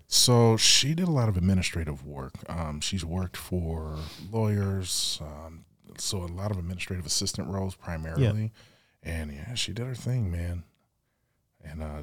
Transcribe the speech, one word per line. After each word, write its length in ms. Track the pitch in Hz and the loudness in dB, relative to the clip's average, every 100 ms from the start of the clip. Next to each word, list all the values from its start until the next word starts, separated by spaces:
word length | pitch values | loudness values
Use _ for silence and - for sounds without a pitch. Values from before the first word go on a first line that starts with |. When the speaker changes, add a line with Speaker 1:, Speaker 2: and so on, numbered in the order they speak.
| - | 0
Speaker 1:
So 500 | - - 120 117 110 | 4 8 8 8 8
she 360 | - - 135 | 6 6 4
did 140 | 160 185 | 2 2
a 20 | |
lot 180 | 143 113 | 4 4
of 60 | 92 | 4
administrative 680 | 90 95 85 87 76 69 | 4 4 2 -2 -4 -6
work. 300 | 69 69 65 - - | -8 -10 -10 -12 -8
Um, 320 | 85 78 76 | -6 -4 -4
she's 220 | - 98 | -2 -2
worked 320 | 80 90 90 - | -2 -2 -4 -6
for 600 | - 90 85 80 80 78 76 - 95 | -4 -2 -2 -4 -4 -8 -10 -12 -4
lawyers. 880 | 113 107 104 98 95 90 - - - | 0 2 2 2 0 -2 -2 -2 -4
Um, 420 | 76 76 80 82 - _ - - | -8 -12 -14 -16 -20 _ -20 -8
so 200 | - 101 | -4 -4
a 40 | 87 | -4
lot 240 | 87 104 | -4 -2
of 80 | 95 | -2
administrative 480 | 85 90 - 90 - | -4 -6 -6 -6 -2
assistant 420 | - 98 - 85 | -2 -2 -4 -4
roles 260 | 98 95 | -4 -4
primarily. 800 | - - 85 80 151 117 107 110 - - _ _ _ | -6 -8 -6 -4 2 2 2 -2 -6 -20 _ _ _
Speaker 2:
Yeah. 80 | 80 | -6
Speaker 1:
And 220 | 82 76 | -4 -4
yeah, 220 | 71 98 | -8 -8
she 180 | 117 - | -6 -4
did 140 | 95 127 | -4 -6
her 80 | |
thing, 360 | 123 120 127 95 | -6 -2 0 0
man. 340 | 85 87 87 - _ _ _ _ _ _ _ _ _ | -2 -4 -6 -8 _ _ _ _ _ _ _ _ _
And, 180 | 73 76 | -14 -10
uh, 200 | 78 73 | -8 -8